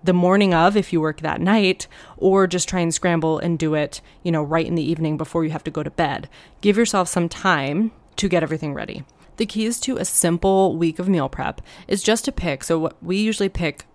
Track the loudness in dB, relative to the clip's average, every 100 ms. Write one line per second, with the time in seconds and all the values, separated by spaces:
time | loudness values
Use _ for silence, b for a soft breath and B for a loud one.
0 | 2 2 4 4 4 6 4 4 0 0
1 | -2 -4 -6 -2 2 4 2 0 -6 B
2 | B B 2 4 2 0 -2 -2 -2 0
3 | 0 2 0 0 -2 -2 0 0 -2 -6
4 | b b -2 -2 0 0 0 -2 -2 -2
5 | -2 -4 -4 -2 -2 -4 -6 -6 -8 -4
6 | -4 -4 -10 B B B 2 2 2 0
7 | 0 0 -2 -2 0 0 0 0 -2 -4
8 | _ -6 0 0 0 -4 -6 -8 -10 -12
9 | -16 _ b -6 -4 -2 -2 -2 -4 -4
10 | 0 2 2 2 4 4 4 2 -2 -2
11 | 0 0 0 -4 -8 -8 B B B -2
12 | 0 0 0 -4 -4 -4 -2 -2 -2 -6
13 | -4 -2 0 0 -2 -2 -4 -6 -18